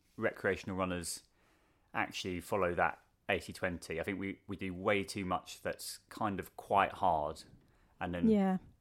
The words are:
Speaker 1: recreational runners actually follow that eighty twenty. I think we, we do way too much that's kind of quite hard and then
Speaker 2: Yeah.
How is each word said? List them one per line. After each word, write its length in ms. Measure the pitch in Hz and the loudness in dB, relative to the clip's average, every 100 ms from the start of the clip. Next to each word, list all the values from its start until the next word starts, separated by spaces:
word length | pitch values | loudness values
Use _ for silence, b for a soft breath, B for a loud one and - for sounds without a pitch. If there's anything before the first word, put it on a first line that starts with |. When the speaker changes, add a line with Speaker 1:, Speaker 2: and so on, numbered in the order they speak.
| _ - | _ -2
Speaker 1:
recreational 580 | 110 - 104 92 - 95 | -2 0 0 0 -2 -2
runners 460 | 92 90 85 - - _ _ _ _ _ _ | -2 -2 -4 -8 -12 _ _ _ _ _ _
actually 460 | 113 - - 98 90 | -4 -4 -4 -4 -6
follow 340 | - 104 87 | -2 2 2
that 240 | 85 85 - _ _ - | 4 0 0 _ _ 0
eighty 240 | 92 - | 0 -2
twenty. 440 | 90 92 85 - 80 | -4 -4 -4 -4 -4
I 40 | |
think 180 | 92 95 | -2 -4
we, 200 | 98 - - | -6 -8 -10
we 100 | 95 | -6
do 180 | 95 | -6
way 300 | 90 101 101 | -2 2 2
too 200 | 95 104 | 0 -4
much 380 | 92 90 - - | -2 -2 -4 -6
that's 380 | 87 - - - _ | -6 -6 -8 -12 _
kind 280 | - 110 92 | -4 -2 -2
of 160 | 87 - | -6 -14
quite 340 | - 101 95 | 2 6 6
hard 500 | - 95 80 73 - - - _ _ _ _ | 4 2 4 0 -6 -14 -20 _ _ _ _
and 140 | - | -4
then 160 | 87 220 | 2 4
Speaker 2:
Yeah. 300 | 214 190 185 - - | 4 4 0 -4 -20